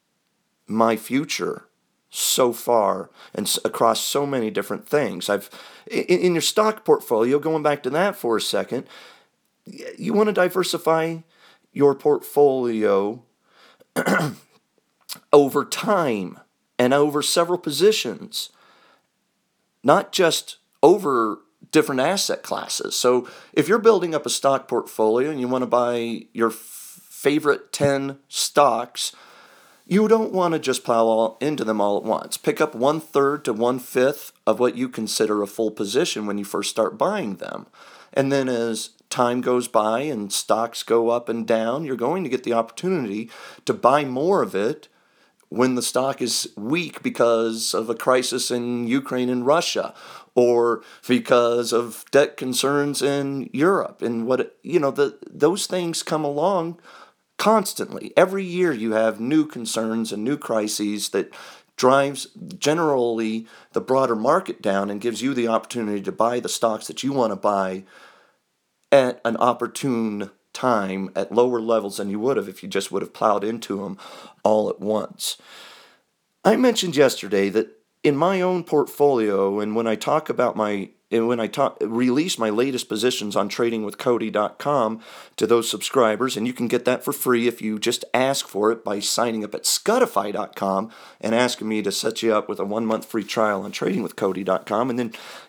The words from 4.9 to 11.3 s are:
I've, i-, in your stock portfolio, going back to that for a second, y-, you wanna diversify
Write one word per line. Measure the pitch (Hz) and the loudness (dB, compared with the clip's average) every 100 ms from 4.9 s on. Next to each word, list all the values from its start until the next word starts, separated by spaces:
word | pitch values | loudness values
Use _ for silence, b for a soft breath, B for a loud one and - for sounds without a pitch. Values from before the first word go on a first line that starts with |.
| 147 117 95 - | -2 0 -4 -2
I've, | 101 - B B B B | -2 -4 B B B B
i-, | - | -4
in | - 175 180 | 0 2 2
your | 165 | 2
stock | - - 214 220 | 0 2 0 0
portfolio, | - - - 110 120 147 | 2 2 4 2 2 2
going | 160 160 | 0 0
back | 147 143 | 0 -2
to | 127 | -2
that | 147 196 - | 0 0 -2
for | 120 107 | -2 -2
a | |
second, | - 101 104 123 - B B B B B _ _ - | 0 -2 -2 -6 -8 B B B B B _ _ -20
y-, | - 131 - | -18 -16 -10
you | 170 | -2
wanna | 214 214 | 2 2
diversify | 190 180 185 175 160 - 160 165 160 - | 2 0 0 -2 -2 2 2 0 -6 -12